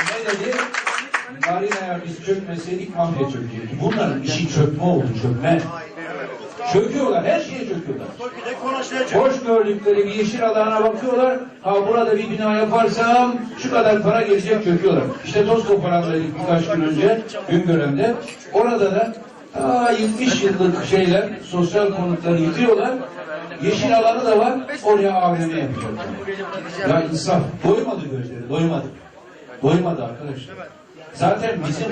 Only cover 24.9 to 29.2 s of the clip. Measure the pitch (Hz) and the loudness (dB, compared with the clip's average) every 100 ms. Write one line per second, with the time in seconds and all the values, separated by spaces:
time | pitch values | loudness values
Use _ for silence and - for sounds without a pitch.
24.9 | 208 196 185 180 170 160 160 135 120 110 | 4 4 2 2 2 0 -2 -4 -4 -6
25.9 | 107 196 190 190 196 190 190 170 190 190 | -6 -8 -8 -8 -8 -8 -8 -10 -4 0
26.9 | 165 156 160 - 180 139 - 175 - - | 2 0 -2 0 0 0 -2 2 2 0
27.9 | 190 147 131 - 117 120 147 165 143 - | -4 -6 -8 -8 -10 -4 0 0 -2 -6
28.9 | - - - | -14 -20 -20